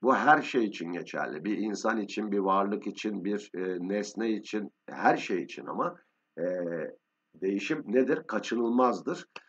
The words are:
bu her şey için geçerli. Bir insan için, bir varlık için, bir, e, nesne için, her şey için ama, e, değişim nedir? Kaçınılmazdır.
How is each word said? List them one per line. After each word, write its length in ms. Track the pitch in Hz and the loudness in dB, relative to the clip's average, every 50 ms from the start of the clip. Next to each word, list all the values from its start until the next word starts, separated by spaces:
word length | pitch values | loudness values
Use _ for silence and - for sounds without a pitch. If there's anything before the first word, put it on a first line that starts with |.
| - | 2
bu 120 | 127 127 | 4 4
her 280 | 104 107 139 151 151 135 | 6 6 6 6 6 4
şey 220 | - - 131 113 | 2 2 2 2
için 280 | 104 95 - 85 85 90 | 2 0 -4 -6 -6 -6
geçerli. 520 | 85 80 - - 78 76 - 64 78 80 | -6 -6 -6 -4 -4 -4 -4 -4 -4 -2
Bir 140 | 101 104 92 | -2 0 0
insan 420 | 104 107 101 98 - 113 113 110 | 0 -2 -2 -2 0 0 0 0
için, 320 | 101 101 - 107 107 107 101 | -2 -4 -4 -4 -2 0 0
bir 60 | 101 | 2
varlık 480 | 95 95 95 98 98 101 104 98 - | 2 4 4 4 2 2 0 -2 -4
için, 380 | 107 98 - - 107 107 95 85 | -6 -8 -6 -4 -4 -4 -4 -4
bir, 260 | 98 104 101 104 - - | -2 -4 -4 -6 -8 -8
e, 340 | 87 92 92 92 90 90 92 | -6 -4 -4 -4 -4 -2 -2
nesne 420 | 101 104 101 101 - 98 113 113 | -2 -2 -2 -4 -4 -2 -2 0
için, 420 | 110 101 - - - 107 104 90 - _ _ - | 0 -2 -4 -4 -4 -4 -4 -6 -10 _ _ -12
her 260 | 71 69 107 123 - | -4 2 4 4 4
şey 260 | - - - 107 90 - | 4 2 -2 -2 -2 -2
için 240 | - - - - | -4 -8 -10 -10
ama, 300 | - 76 101 139 175 170 - _ _ _ _ _ _ - 82 | -6 -4 -2 -2 -4 -4 -8 _ _ _ _ _ _ -8 -4
e, 60 | 82 90 90 90 87 85 85 82 73 - - - _ _ _ _ _ _ _ | -2 -2 -2 -2 -4 -4 -4 -6 -6 -8 -10 -14 _ _ _ _ _ _ _
değişim 480 | - 90 95 101 98 - - 151 - - | -4 -2 0 0 0 0 -2 -4 -4 -2
nedir? 360 | - 104 127 131 117 - - - | 2 4 4 4 4 2 0 -2
Kaçınılmazdır. 1000 | - - 104 - - 117 117 120 113 120 123 127 123 110 92 85 - 175 165 - - - - - | -2 -4 -4 -2 -2 -2 0 2 2 4 6 6 4 4 2 -2 -4 -6 -6 -8 -14 -20 -20 -20